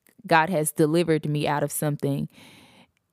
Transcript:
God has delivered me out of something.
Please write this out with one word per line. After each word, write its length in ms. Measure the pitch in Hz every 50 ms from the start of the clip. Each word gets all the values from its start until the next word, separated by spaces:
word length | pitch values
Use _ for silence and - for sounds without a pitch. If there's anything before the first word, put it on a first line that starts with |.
| _ _ _ _ -
God 240 | 180 165 160 160 175
has 220 | 185 151 156 -
delivered 580 | - - 156 147 160 175 170 165 160 151 - 151
me 180 | 147 147 147
out 140 | 147 143 147
of 100 | 147 147
something. 580 | - - 156 151 147 - - 143 139 147 156 - _ - - - - - - - _ _ _ _ _ _ _ _